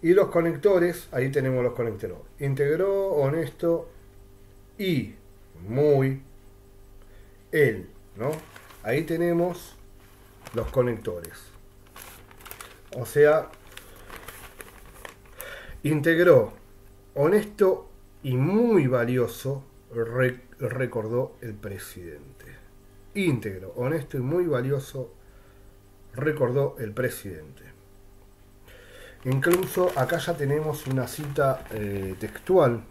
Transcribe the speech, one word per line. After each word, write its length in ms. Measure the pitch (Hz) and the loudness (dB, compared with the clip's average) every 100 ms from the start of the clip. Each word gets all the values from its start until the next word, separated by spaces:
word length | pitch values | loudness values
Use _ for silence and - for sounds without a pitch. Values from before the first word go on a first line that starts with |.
Y 140 | 165 | 6
los 140 | 190 185 | 6 6
conectores, 800 | 170 165 147 202 185 175 170 - | 2 2 2 4 4 4 -2 -6
ahí 180 | 135 131 | -2 0
tenemos 320 | 139 131 127 | 0 0 0
los 100 | 123 | 0
conectores. 440 | 120 117 101 101 87 - - | 0 -4 -4 -8 -10 -16 -6
Íntegro, 720 | 139 135 143 160 196 196 196 | -4 0 2 2 2 2 0
honesto 800 | 151 135 160 139 - 170 165 165 - - - - - - - - - | 2 2 0 -4 -2 0 0 -2 -18 -20 -20 -20 -20 -20 -20 -20 -6
y 340 | 196 147 104 - - - - - 90 | -2 -2 -2 -12 -20 -20 -20 -18 -6
muy 560 | 120 151 139 135 135 - - - - - - - - - - - - - | 2 4 4 2 -2 -10 -20 -20 -20 -20 -20 -20 -20 -20 -20 -20 -20 -4
él, 400 | 160 135 104 85 - - | 2 4 2 -10 -20 -20
¿no? 160 | 95 123 160 - - - - | -8 -6 -6 -12 -20 -20 -12
Ahí 180 | 107 135 | -4 -2
tenemos 720 | 156 165 175 170 175 175 - - - - - - - - - | -2 -2 0 2 0 -4 -14 -20 -20 -20 -20 -20 -20 -20 -8
los 140 | 117 113 | -6 -2
conectores. 640 | 131 123 110 107 87 85 - - - - - - - - - - - - - - - - 123 | 0 0 0 -6 -8 -12 -18 -20 -20 -20 -20 -20 -20 -20 -20 -20 -20 -20 -18 -20 -20 -16 -12
O 80 | |
sea, 460 | 120 147 147 156 - - - - - - - - - - - - - - - - - - - - - - - - | -4 6 6 6 0 -14 -20 -20 -20 -20 -18 -18 -18 -18 -20 -20 -20 -20 -20 -18 -18 -18 -20 -16 -14 -14 -16 -6
integró, 680 | 147 151 156 165 180 147 104 - - - - - - - | -2 0 2 6 8 8 6 -6 -20 -20 -20 -20 -12 0
honesto 760 | 147 208 214 - 190 185 - - - - | 4 4 0 2 2 2 -4 -20 -20 -12
y 140 | 131 127 | -4 0
muy 500 | 147 208 240 208 131 | 2 2 4 4 4
valioso, 800 | 123 117 127 117 - 135 139 - - - | 2 0 0 -2 -4 -8 -8 -10 -20 -12
re-, 500 | 117 113 123 127 127 - - | -6 -4 0 -2 -2 -18 -8
recordó 760 | 127 127 127 117 107 120 127 - | -6 -4 -4 -4 -4 -4 -4 -8
el 140 | 117 | -14
presidente. 920 | 101 104 98 - - 87 73 71 - - - - - - - - | -12 -12 -12 -14 -16 -16 -16 -20 -20 -20 -20 -20 -20 -20 -20 -10
Íntegro, 580 | 208 185 123 104 95 90 | -2 0 0 -4 -8 -12
honesto 420 | - 123 160 135 139 | -6 -2 -4 -4 -6
y 40 | |
muy 260 | 127 170 175 | -2 0 0
valioso, 680 | 131 131 139 135 135 120 - - - - - - - - - - | 0 -2 -4 -6 -12 -14 -16 -20 -20 -20 -20 -20 -20 -20 -20 -18
recordó 640 | - 147 151 123 131 139 - | -4 -4 0 0 2 -2 -4
el 140 | 110 | -10
presidente. 720 | 104 123 - 101 82 76 65 - - - - - - - - - - - - - - - - | -4 -6 -6 -12 -14 -16 -20 -20 -20 -20 -20 -20 -20 -20 -20 -20 -20 -20 -20 -20 -20 -20 -10
Incluso 680 | 127 135 170 175 185 - 180 139 | -2 0 4 2 2 0 0 2
acá 220 | 127 170 | 0 -2
ya 180 | 156 165 | -2 -2
tenemos 500 | 139 147 156 143 131 | 0 0 -2 -6 -4
una 220 | 131 123 | -4 -4
cita, 560 | - 147 139 139 131 - | -8 -6 0 0 0 -6
eh, 420 | 110 104 101 95 95 | -8 -6 -6 -6 -8
textual. 640 | 107 - - 185 139 117 - | -10 -10 2 6 6 2 -8